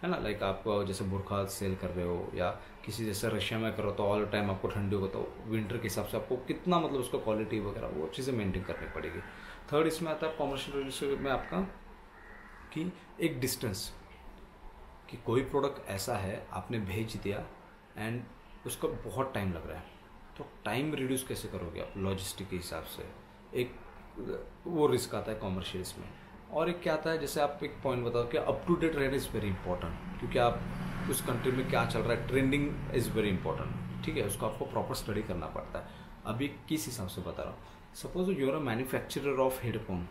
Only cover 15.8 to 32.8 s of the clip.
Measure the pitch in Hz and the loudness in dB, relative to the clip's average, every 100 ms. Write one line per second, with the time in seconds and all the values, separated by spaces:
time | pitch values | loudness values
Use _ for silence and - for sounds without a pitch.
15.8 | - 98 - 110 95 107 - - - 120 | -4 -4 0 0 0 -2 -4 -8 -2 -2
16.8 | 98 95 113 104 98 101 160 - - - | 0 -2 -2 -2 -2 -2 -4 -12 -18 -20
17.8 | - - 110 120 120 - - - - - | -16 -6 -4 -4 -6 -14 -18 -12 -8 -2
18.8 | - - 113 98 135 - 98 82 80 78 | -2 -2 -6 -2 0 2 0 -2 -6 -10
19.8 | - - - - - - - - 107 113 | -10 -16 -18 -18 -18 -12 -12 -8 -2 0
20.8 | 151 147 131 131 - 110 104 95 85 87 | 0 0 2 0 0 -4 -4 -4 -4 -4
21.8 | - - 95 95 95 - 92 92 85 82 | -6 0 0 0 -2 -6 -4 -4 -4 -6
22.8 | 80 - - - - - - 123 127 - | -6 -10 -10 -12 -18 -20 -6 0 0 -2
23.8 | - - - - - - - - - 170 | -14 -16 -14 -8 -4 -4 -6 -10 -2 6
24.8 | 143 127 - 107 92 107 104 92 87 92 | 8 6 2 -2 -2 -2 -2 -2 -2 -4
25.8 | 90 - 90 - - - - 151 165 175 | -6 -8 -12 -12 -16 -18 -4 0 2 2
26.8 | - 156 160 160 139 - 147 - 147 - | 2 2 2 0 0 2 2 2 -6 -2
27.8 | 135 123 117 120 117 156 - - - 170 | 0 2 2 2 4 2 2 2 4 4
28.8 | 160 151 135 135 117 113 101 92 95 90 | 6 4 4 2 0 0 0 0 0 -2
29.8 | 87 85 - - 120 131 120 - - - | -2 -4 -6 -4 0 6 6 6 -2 -2
30.8 | - - - 135 - 117 127 127 123 123 | -2 -2 0 0 2 2 2 2 4 4
31.8 | 117 117 113 117 - 131 135 143 143 - | 4 4 4 2 4 4 6 6 4 0